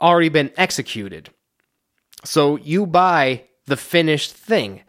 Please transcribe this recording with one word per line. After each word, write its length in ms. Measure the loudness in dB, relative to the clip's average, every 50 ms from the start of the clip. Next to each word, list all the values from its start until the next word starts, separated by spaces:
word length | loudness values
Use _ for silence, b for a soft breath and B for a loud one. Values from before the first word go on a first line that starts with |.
already 300 | 2 4 4 4 2 2
been 220 | 2 0 0 -2 -2
executed. 720 | -4 -4 -2 -4 -6 -8 -8 -10 -12 -10 -12 -14 -16 -20 -20 _ _ _ _ _ _ _ _ _ _ _ _ _ _ _ _ -20 -18 -14
So 320 | -2 0 2 2 2 0
you 300 | -2 -4 -4 -2 -2 0
buy 580 | 2 2 2 4 4 4 2 2 0 -2 -4 -8 _ _ _ _
the 100 | -6 -6
finished 560 | -6 -4 0 0 2 2 2 0 0 -2 -8
thing. 480 | -12 -14 -4 -2 0 0 0 -4 -8 -16 b